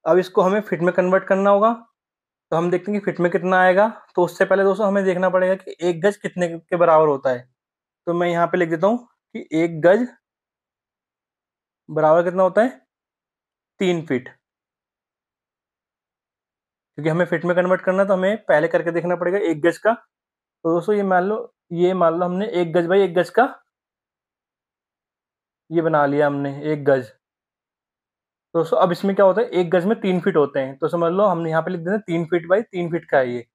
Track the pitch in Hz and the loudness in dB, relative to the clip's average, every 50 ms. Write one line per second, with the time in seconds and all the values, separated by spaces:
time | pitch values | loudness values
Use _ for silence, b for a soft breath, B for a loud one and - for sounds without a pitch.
0 | _ 160 165 185 180 - - 220 185 185 196 214 208 - 190 151 170 180 175 - | _ 2 2 2 2 2 0 2 2 2 0 -2 -2 -4 -4 -2 -2 0 0 0
1 | 180 180 185 190 190 - 196 190 196 202 202 196 208 226 233 233 - _ _ _ | 0 2 0 0 2 0 0 2 4 4 4 4 4 2 0 -2 -10 _ _ _
2 | _ _ _ _ _ _ _ _ _ _ 160 160 175 175 180 175 - 208 208 202 | _ _ _ _ _ _ _ _ _ _ -2 -2 0 0 -2 -2 -4 -4 -6 -4
3 | 202 185 160 - 175 175 175 185 170 185 185 185 185 185 180 190 208 226 226 - | -4 -4 -4 -2 -2 -2 -2 -2 -2 0 2 4 4 4 4 4 2 2 0 -10
4 | _ _ _ - 175 165 - - 190 185 190 196 190 196 190 190 220 196 196 202 | _ _ _ -2 -2 -2 0 -2 0 2 2 2 2 2 2 0 0 0 0 0
5 | 190 190 180 180 185 185 180 185 185 185 190 190 - - - _ 165 180 175 160 | 0 0 -2 0 -2 0 0 0 0 0 -2 -4 -6 -18 -12 _ -2 -2 -2 0
6 | 160 208 202 _ - 180 _ 180 175 170 170 165 _ _ 185 170 170 170 160 156 | 0 -2 -2 _ -10 -10 _ -4 -4 -4 -4 -12 _ _ 0 2 4 6 6 6
7 | 160 151 143 135 135 131 127 123 127 _ _ _ _ _ _ _ _ _ _ _ | 6 4 0 0 -2 -4 -4 -4 -8 _ _ _ _ _ _ _ _ _ _ _
8 | _ 175 170 175 175 175 170 170 170 165 175 180 175 160 165 160 180 202 233 247 | _ -6 -2 -2 -2 0 2 0 0 0 2 0 0 0 0 0 0 0 0 -2
9 | - _ _ _ _ _ - 220 - _ 156 160 170 170 170 156 147 175 196 226 | -6 _ _ _ _ _ -16 -16 -12 _ -2 -2 -2 -2 -4 2 4 4 4 4
10 | 247 240 - _ _ _ _ _ _ _ _ _ _ _ _ _ _ _ _ _ | 2 -4 -8 _ _ _ _ _ _ _ _ _ _ _ _ _ _ _ _ _
11 | _ _ _ _ _ _ _ _ _ _ _ _ _ _ _ _ _ - 156 156 | _ _ _ _ _ _ _ _ _ _ _ _ _ _ _ _ _ -8 -2 0
12 | 151 156 160 170 175 180 175 190 190 180 180 202 226 262 - _ _ _ _ _ | 4 4 4 4 2 0 0 0 0 2 2 2 0 0 -4 _ _ _ _ _
13 | _ _ _ _ _ _ _ _ _ _ _ _ _ _ _ _ 196 180 180 165 | _ _ _ _ _ _ _ _ _ _ _ _ _ _ _ _ -2 -2 -2 -2
14 | 156 - 135 123 127 - - _ _ _ _ _ _ _ _ _ _ _ _ _ | -4 -4 -4 -6 -6 -10 -20 _ _ _ _ _ _ _ _ _ _ _ _ _
15 | _ _ _ _ _ _ _ _ _ _ _ _ _ _ _ _ _ _ _ _ | _ _ _ _ _ _ _ _ _ _ _ _ _ _ _ _ _ _ _ _
16 | _ _ _ _ _ _ _ _ _ _ _ _ _ _ _ _ _ _ _ - | _ _ _ _ _ _ _ _ _ _ _ _ _ _ _ _ _ _ _ -6
17 | 147 160 156 175 175 170 175 160 170 175 180 180 180 180 185 180 - 190 185 190 | -4 -2 0 0 0 0 -2 -4 -2 0 0 0 2 0 -2 -2 0 -2 0 0
18 | 196 190 196 185 185 196 214 220 _ - 165 151 165 160 185 170 160 170 165 170 | 0 0 0 0 0 -2 -2 -4 _ 0 2 2 2 0 -2 -2 -2 -2 -4 -4
19 | 160 175 180 170 175 175 185 202 190 170 160 151 156 170 170 - - 214 233 - | -2 -4 -4 -2 -2 -2 -2 -2 -2 -2 -4 0 0 -2 -2 0 -2 -2 -2 -2
20 | _ _ _ _ _ _ _ _ _ _ _ _ - 165 165 175 165 214 214 202 | _ _ _ _ _ _ _ _ _ _ _ _ -4 -2 -2 -2 0 -2 -2 0
21 | 196 190 185 180 180 196 220 220 - - _ _ _ _ 170 165 180 180 190 180 | 0 0 0 0 0 -2 -6 -6 -8 -14 _ _ _ _ -2 0 0 0 2 2
22 | 175 165 160 170 180 175 180 185 208 220 - 175 175 165 156 175 170 165 190 196 | 2 2 2 0 -4 -4 -2 -4 -6 -4 -4 -4 -4 0 0 -2 0 2 2 2
23 | 196 180 165 180 170 175 - 226 175 160 - - _ _ _ _ _ _ _ _ | 2 2 0 -2 -2 0 2 0 0 0 -2 -16 _ _ _ _ _ _ _ _
24 | _ _ _ _ _ _ _ _ _ _ _ _ _ _ _ _ _ _ _ _ | _ _ _ _ _ _ _ _ _ _ _ _ _ _ _ _ _ _ _ _
25 | _ _ _ _ _ _ _ _ _ _ _ _ _ _ 160 170 160 160 156 147 | _ _ _ _ _ _ _ _ _ _ _ _ _ _ -4 -2 0 2 2 2
26 | 147 143 143 147 147 143 143 143 139 139 139 143 147 156 156 147 139 143 135 131 | 2 2 2 0 0 0 0 -2 -6 -6 -8 -8 -6 -6 -6 -2 0 0 0 0
27 | 123 110 _ _ _ _ _ _ _ _ _ _ _ _ _ _ _ _ _ _ | 0 -10 _ _ _ _ _ _ _ _ _ _ _ _ _ _ _ _ _ _
28 | _ _ _ _ _ _ _ _ _ _ - 170 160 165 - - 185 175 175 - | _ _ _ _ _ _ _ _ _ _ -4 -4 -2 0 0 0 2 0 0 -2
29 | - 196 196 202 202 190 185 208 240 - - 180 180 165 185 180 170 202 233 226 | -2 -2 2 4 4 4 4 2 -2 -2 -2 -2 -2 0 0 0 0 0 -2 -2
30 | - 190 185 180 - 196 165 160 143 135 - 143 135 131 135 _ 165 151 170 170 | -2 -2 -2 0 -2 0 2 2 0 0 -2 -6 -6 -6 -6 _ -6 -4 -2 -2
31 | 170 170 180 190 208 202 175 165 170 160 156 165 160 180 185 170 160 175 208 214 | -2 -2 0 0 0 0 0 -2 -4 -2 -2 -2 -4 -4 -8 -8 -6 -6 -6 -6
32 | 208 - 165 170 165 156 180 175 160 165 185 214 233 _ - 180 175 165 165 165 | -6 -4 -4 -4 -2 -2 -4 -4 0 0 -2 -2 -2 _ -8 -8 -6 -4 -6 -8
33 | 160 - - 139 131 123 120 120 117 _ | -4 0 0 0 0 0 -4 -8 -10 _